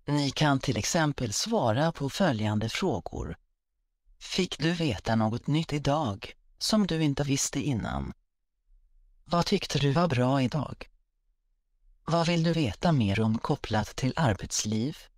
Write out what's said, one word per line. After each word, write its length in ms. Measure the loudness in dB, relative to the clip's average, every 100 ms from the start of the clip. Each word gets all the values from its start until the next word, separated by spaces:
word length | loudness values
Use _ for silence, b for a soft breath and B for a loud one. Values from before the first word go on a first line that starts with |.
| -4
Ni 260 | 0 0
kan 280 | 2 2 2
till 180 | 0 -2
exempel 560 | 0 0 0 0 -4
svara 580 | -4 -2 0 2 2 0
på 180 | -2 -4
följande 600 | 0 0 2 0 0 -2
frågor. 680 | -2 -2 -2 -4 -8 -8 -10 _ _ _ _ _ _ _ -20
Fick 400 | -8 -4 -2 -2
du 140 | -2
veta 420 | 0 0 -2 0 0
något 320 | 0 -2 -2
nytt 260 | 0 0
idag, 600 | -2 0 0 -2 -6 -10 -18 _ -8
som 300 | 0 2 2
du 160 | 2
inte 200 | 0 2
visste 360 | 0 0 0 -2
innan? 540 | -2 -2 -2 -4 -6 -10 _ _ _ _ _ _ _ _ _ _ -2
Vad 200 | 0 2
tyckte 340 | 0 0 0
du 120 | 2
var 160 | 2 2
bra 340 | 2 2 2
idag? 460 | 2 0 -6 -8 -16 _ _ _ _ _ _ _ _ _ _ _ -2
Vad 220 | 0 2
vill 160 | 2
du 100 | 2
veta 380 | 2 0 0 2
mer 300 | 4 4 2
om 160 | 2 0
kopplat 580 | 0 -2 -2 -2 -2 -2
till 180 | -2 0
arbetsliv? 840 | 0 0 -2 -4 -2 -2 -2 -6 -14